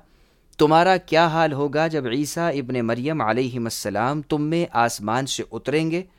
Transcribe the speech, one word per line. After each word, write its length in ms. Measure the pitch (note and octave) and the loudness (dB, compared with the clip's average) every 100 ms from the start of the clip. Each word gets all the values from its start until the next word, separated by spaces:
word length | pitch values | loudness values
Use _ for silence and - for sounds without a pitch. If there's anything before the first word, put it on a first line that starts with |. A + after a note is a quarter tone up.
| _ _ _ _ _ - | _ _ _ _ _ 0
"تمہارا 380 | D3+ D#3 F3+ F#3 | 4 6 6 2
کیا 300 | - D#3 E3+ | 2 2 4
حال 260 | D#3+ D#3+ | 2 0
ہوگا 340 | C3+ C#3+ D3 E3 | 0 -2 0 0
جب 200 | D#3 B2 | -2 -2
عیسیٰ 500 | C3+ C#3+ E3+ E3+ C#3 | -2 -4 -2 -2 -2
ابن 180 | B2 | -4
مریم 460 | B2+ A2+ A#2 C#3 D#3 | -2 -2 -2 -2 -2
علیہ 380 | A2 A2+ C3 B2 | 0 0 0 -2
السلام 640 | A#2 - G#2 G2+ A#2+ D3+ | -6 -4 -4 -2 0 -2
تم 200 | - D3+ | -2 -2
میں 240 | D3+ E3+ E3+ | 0 0 0
آسمان 540 | A#2 A#2 - G#2 B2 C3+ | 2 0 0 -2 -2 -2
سے 160 | - - | -6 -6
اتریں 380 | A2+ - D3+ D#3+ | -8 -2 0 0
گے 120 | E3+ F#3 | -4 -6